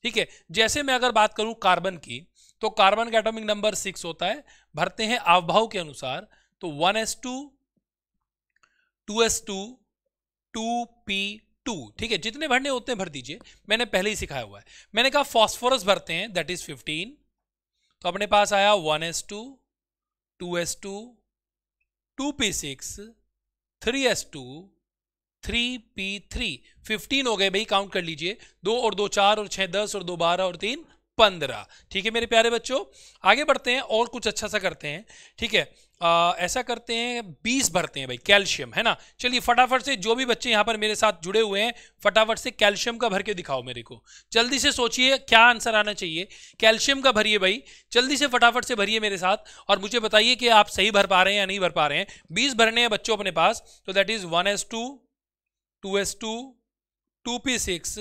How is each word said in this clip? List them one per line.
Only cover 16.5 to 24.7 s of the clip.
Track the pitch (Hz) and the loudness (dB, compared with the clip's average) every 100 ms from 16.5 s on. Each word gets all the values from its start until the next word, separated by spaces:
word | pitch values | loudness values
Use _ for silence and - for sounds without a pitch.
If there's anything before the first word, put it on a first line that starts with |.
is | 180 | -8
fifteen, | - 139 - 156 208 294 _ _ _ _ _ _ _ _ | -10 -12 -8 -8 -8 -14 _ _ _ _ _ _ _ _
तो | 175 | -6
अपने | 180 208 | -4 2
पास | 208 202 | 4 4
आया | 202 202 | 4 4
वन | 208 156 151 | 4 2 -2
एस | 165 165 - | -2 -6 -10
टू, | 208 254 269 _ _ _ _ _ _ _ _ | -12 -14 -20 _ _ _ _ _ _ _ _
टू | 175 175 | 0 2
एस | 170 - | 2 -4
टू, | 196 196 233 240 _ _ _ _ _ _ _ _ _ - | -8 -10 -12 _ _ _ _ _ _ _ _ _ _ -6
टू | 277 | -6
पी | 294 220 | -2 -2
सिक्स, | - 147 135 - - 214 _ _ _ _ _ _ _ | -2 -8 -10 -14 -14 -18 _ _ _ _ _ _ _
थ्री | 214 269 262 | -4 0 0
एस | 196 - | 0 -6
टू, | 147 123 147 190 | -16 -16 -18 -20